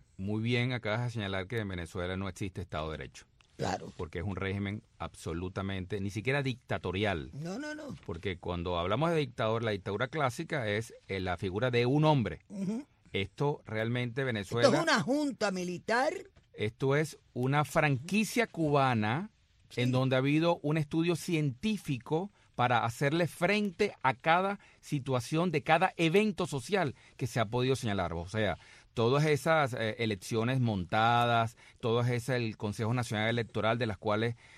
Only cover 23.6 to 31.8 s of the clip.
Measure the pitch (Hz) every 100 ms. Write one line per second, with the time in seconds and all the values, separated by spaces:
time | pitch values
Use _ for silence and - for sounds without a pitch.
23.6 | 208 170 202 - 131 - 160 175 196 202
24.6 | - _ - 147 127 127 117 160 180 151
25.6 | - 165 185 - 165 185 214 175 175 143
26.6 | - 196 151 - - - 127 123 110 123
27.6 | 127 131 120 101 85 82 87 107 104 78
28.6 | - - - - 113 139 156 147 165 160
29.6 | 135 117 110 107 113 104 - 117 113 135
30.6 | 120 101 85 110 113 120 120 117 113 -
31.6 | - -